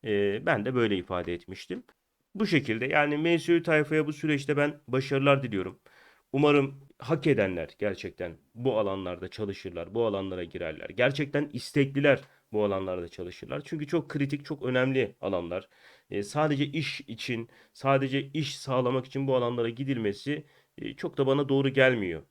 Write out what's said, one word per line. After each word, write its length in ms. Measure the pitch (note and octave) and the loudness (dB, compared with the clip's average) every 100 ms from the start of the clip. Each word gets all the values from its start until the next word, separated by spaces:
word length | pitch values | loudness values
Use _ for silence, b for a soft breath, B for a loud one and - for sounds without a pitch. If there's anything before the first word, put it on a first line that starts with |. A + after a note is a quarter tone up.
| A#2+ | 0
E, 400 | G2+ G2+ G#2 D#3+ | 2 2 0 0
ben 200 | C3+ G#2+ | 0 0
de 100 | B2+ | 2
böyle 220 | A2+ G2 | 2 2
ifade 360 | F2 F2+ F2 | -2 -4 -4
etmiştim. 500 | F2 - F#2+ - F#3 - _ _ _ _ F#3+ | -6 -8 -16 -10 -10 -10 _ _ _ _ -4
Bu 120 | G#3 | 2
şekilde 380 | D#3+ C#3 A2+ B2+ | 2 2 -2 0
yani 320 | D3+ D3 D3 | 2 2 2
M 220 | D#3+ E3+ | 2 2
S 140 | E3 | 4
Ü 100 | E3+ | 2
tayfaya 440 | E3+ D#3 D3 D#3 D3+ | 4 2 2 0 0
bu 60 | |
süreçte 440 | D3 D#3 D3 C#3 C#3+ | -2 0 0 0 0
ben 220 | D3 D3+ - | 0 -2 -2
başarılar 560 | B2+ C3+ C#3 C#3 C#3 | -2 0 2 4 4
diliyorum. 360 | C3 G2+ F#2 - _ b b b b | 2 -4 -4 -8 _ b b b b
Umarım 560 | C3+ D3 D3 C#3 C#3 - _ | 2 6 6 4 -4 -20 _
hak 280 | - D#3+ D3+ | -4 0 2
edenler 420 | A#2+ G2 F2+ D#2 - | 2 2 0 -6 -4
gerçekten 580 | G#2 F#2+ G2 - F2 E2 _ A2+ | -4 -4 -10 -8 -10 -10 _ -4
bu 240 | B2 A2 | 0 2
alanlarda 480 | G2+ F#2+ F2+ F2+ F#2 | 0 -2 -4 -6 -10
çalışırlar, 680 | - G#2+ G2 F#2+ E2+ E2+ G#2+ | -6 -6 -6 -8 -10 -6 0
bu 100 | A#2 | 0
alanlara 380 | G2+ F#2+ F#2 | 0 -4 -6
girerler. 460 | F2 F2 E2+ D#2 - | -8 -6 -8 -8 -10
Gerçekten 600 | F#2+ B2 C#3 C#3+ C#3+ D3 | 0 0 2 -2 0 -2
istekliler 680 | B2 - - C#3 C#3 C#3+ C3 - b b | -6 -2 2 2 4 4 4 2 b b
bu 120 | G#2+ G#2 | 0 0
alanlarda 420 | F#2+ F#2+ F2+ E2+ | 0 -2 -4 -6
çalışırlar. 540 | - F2+ F#2 - C#3 D3 | -10 -12 -10 -10 -10 -6
Çünkü 220 | E3 D3 | -8 -2
çok 220 | E3+ D#3+ | -2 -2
kritik, 360 | D3 C#3 C#3+ - | -2 -2 -2 -6
çok 180 | D3+ | -6
önemli 520 | B2+ B2+ C3 C3 A2+ - | 0 2 4 2 0 -2
alanlar. 480 | - F#2+ F2 F2+ - b b b b | -2 -2 -2 -6 -8 b b b b
Eee, 140 | G2 | -6
sadece 420 | G2+ D3 D#3 C#3+ C#3+ | -4 0 2 2 0
iş 360 | D3 C#3+ - | -2 -6 -8
için, 480 | - A2+ - A#2 A#2 b b | -12 -12 -6 -6 -6 b b
sadece 500 | - C3+ C3+ C3+ C3+ C#3 | -6 2 2 2 -2 -4
iş 240 | D#3 D3 - | -4 -6 -6
sağlamak 460 | - B2+ B2 C3 B2 | -2 0 2 0 -2
için 220 | C#3 C3+ | -4 0
bu 80 | B2+ | 2
alanlara 340 | A#2+ A#2+ A#2 | 2 0 -2
gidilmesi, 760 | A#2 C3+ B2+ A2 G2+ - D3 D3 b b - | -2 -4 0 0 -2 -4 -6 -6 b b -12
eee, 180 | A2+ A2 | -12 -8
çok 220 | - - | -8 -2
da 100 | C3+ | 2
bana 220 | C3+ C#3+ | 2 2
doğru 200 | C#3 C3+ | 2 2
gelmiyor 520 | C3+ C3 B2 F#2+ E2 - | 4 4 4 0 -4 -10